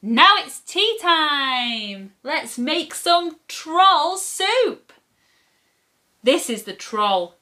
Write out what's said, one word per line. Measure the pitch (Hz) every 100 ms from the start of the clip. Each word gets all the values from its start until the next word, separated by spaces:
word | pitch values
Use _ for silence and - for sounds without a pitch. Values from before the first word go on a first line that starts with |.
Now | 202 226 349 415
it's | - -
tea | - 349 427 440
time! | 359 330 302 285 269 254 240 226 214 196 196 _
Let's | 254 302 233 -
make | 247 320 330 -
some | - 339 349 320 _
troll | - - 330 381 349 311 370
soup! | - - 381 480 453 - _ - _ _ _ _ _ _ _ _ _ _ _ _
This | 214 302 -
is | 226
the | -
troll | 190 - 214 208 190 175 _